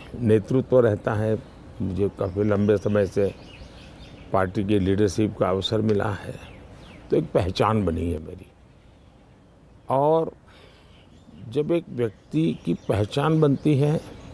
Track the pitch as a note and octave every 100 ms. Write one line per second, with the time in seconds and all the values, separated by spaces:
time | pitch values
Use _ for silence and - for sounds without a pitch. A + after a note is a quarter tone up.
0 | - - A#2+ G#2+ F#2+ C3 B2 B2+ A#2 G#2
1 | - G#2+ A2 G#2+ - - - - F#2 F2+
2 | G2 - G2+ G2 G#2+ G2+ G#2 G#2 G#2+ G#2
3 | G2 - G2 - - - - - - -
4 | - - - F#2+ F#2+ A2 G2 G#2 F#2 G2
5 | G#2 F#2 G#2+ - F#2 F#2+ F#2+ A2 A2 G2+
6 | G2 G2 A2 G#2 - - - - - -
7 | - - D#3+ D3 F2+ - G#2+ A2 F2+ E2
8 | F2 D#2+ D#2+ F2+ - - - - - -
9 | - - - - - - - - - C3
10 | D3 D#3+ E3 - - - - - - -
11 | - - - - - B2+ D3+ E3+ - B2
12 | A#2 - - D3+ D#3+ - E3 E3+ - G2+
13 | G#2 - D3 D#3+ D3+ C3+ D3+ C#3 D3 D#3+
14 | - - -